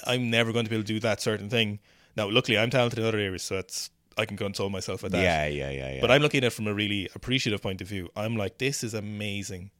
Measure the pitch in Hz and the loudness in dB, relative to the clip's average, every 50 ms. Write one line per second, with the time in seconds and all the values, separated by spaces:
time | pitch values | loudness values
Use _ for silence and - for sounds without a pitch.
0 | - - 123 127 123 117 113 113 117 113 110 117 117 107 113 110 107 104 110 110 | -4 -2 0 0 2 2 4 4 4 4 2 0 0 0 0 -2 0 0 -2 0
1 | 101 113 104 - - 117 107 101 101 101 117 117 113 104 104 104 _ _ _ _ | 2 2 0 2 0 0 0 0 -2 0 2 2 2 2 0 -6 _ _ _ _
2 | _ _ - - 107 98 107 123 123 - 113 104 113 117 135 131 120 120 117 113 | _ _ -4 -2 0 4 4 4 4 4 4 4 4 4 4 4 4 4 2 0
3 | 110 113 110 104 104 98 92 87 - - 98 95 92 - - - - - _ _ | 0 0 2 0 0 -2 -2 -4 -6 -4 -4 -4 -4 -6 -8 -10 -10 -10 _ _
4 | _ _ - - 110 - 104 98 110 101 98 - 101 98 98 92 - - 95 92 | _ _ -4 -4 -2 -2 -2 -4 -4 -4 -2 -2 -4 -2 -2 -4 -4 -4 -6 -4
5 | - 95 92 101 95 90 82 78 76 76 73 71 67 69 69 67 67 67 67 65 | -4 -2 2 4 4 4 4 4 2 0 0 -2 -4 -4 -4 -4 -6 -6 -4 0
6 | - 117 127 143 147 147 - 143 123 117 - - 110 104 104 101 104 104 104 101 | 4 6 6 6 6 4 2 2 2 2 0 0 -4 -2 -2 0 0 0 0 -2
7 | 92 - - - - - 127 131 - 120 104 98 - 104 95 92 98 90 104 95 | -4 -6 -8 -10 -6 -2 -2 0 0 0 -2 -2 -2 -4 -6 -6 -8 -8 -8 -8
8 | 87 82 - 107 104 113 117 110 101 95 - - 127 135 139 - - 110 107 110 | -8 -8 -6 -6 -4 -2 -2 -2 -2 -4 -4 -2 -2 -2 -2 -2 -4 -4 -6 -6
9 | 101 104 104 104 104 104 101 101 95 95 98 90 90 101 _ _ | -6 -6 -8 -6 -4 -4 -4 -4 -6 -6 -8 -10 -12 -14 _ _